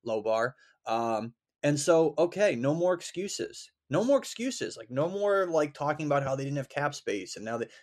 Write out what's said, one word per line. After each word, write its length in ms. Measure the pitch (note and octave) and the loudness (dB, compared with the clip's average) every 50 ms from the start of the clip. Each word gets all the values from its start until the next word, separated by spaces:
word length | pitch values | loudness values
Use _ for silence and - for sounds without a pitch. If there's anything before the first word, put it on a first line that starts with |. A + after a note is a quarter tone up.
| - | -6
low 180 | A#2 A2 G#2+ | -4 -4 -2
bar. 320 | G#2 A2 A2 A2+ A#2 C3+ - _ _ _ _ _ - | 0 0 0 2 0 -2 -4 _ _ _ _ _ -4
Um, 460 | A#2 A2+ A2+ A#2 A#2 A2+ G#2+ A2+ A#2 - _ _ _ _ _ - | -2 -2 0 0 0 0 -2 -2 -6 -10 _ _ _ _ _ 0
and 120 | D3 D3 | 0 2
so, 380 | C#3+ - F3+ E3 D#3+ D#3+ D3 - D#3 | 2 4 6 6 6 6 4 2 2
okay, 360 | E3+ E3+ F3 F#3 G#3 G3 C3 | 0 2 2 2 2 2 2
no 180 | A#2 B2+ C#3 | 2 0 0
more 220 | D#3+ E3+ F3 F3+ F3+ | 0 2 2 0 0
excuses. 760 | E3+ - - - E3+ G3 G3 - - - - - - - - _ _ _ - | -2 -4 -8 -8 -6 -6 -6 -6 -6 -8 -8 -10 -14 -20 -20 _ _ _ -2
No 140 | C3+ F3 A3+ | 0 0 4
more 140 | C4 C#4+ B3+ | 4 4 2
excuses. 580 | - - - - A#3+ C4+ - - - - - | 2 -4 -8 -6 -6 -6 -4 -4 -6 -6 -8
Like, 120 | A2 A2+ A2+ | -10 -12 -4
no 200 | B2+ C3+ D#3 F3 | -2 0 0 0
more, 400 | F#3+ G3+ G3+ G3+ G3 G3 F#3 F3 | 0 0 2 4 4 4 2 2
like, 260 | D#3+ D#3 D3+ C#3+ - | 2 2 2 0 -2
talking 320 | - C#3+ D3+ D3 D3+ D#3 | -2 -2 -2 -2 -2 0
about 160 | D3 C#3+ C#3+ | 0 0 2
how 140 | C#3 C3+ C3+ | 2 0 -2
they 80 | C3+ C#3 | -2 -4
didn't 140 | C#3+ C#3+ C#3 | -4 -4 -4
have 100 | C3 - | -6 -4
cap 260 | - C#3+ C#3+ C#3+ C#3 | -2 -2 -2 -2 -2
space 400 | - - A2 G2+ G2 F2+ - - | -4 -4 -4 -4 -4 -4 -8 -10
and 100 | F#2 G#2 | -10 -6
now 140 | A2 A#2 A3 | -6 -4 -4
they, 80 | - - - - | -6 -6 -10 -14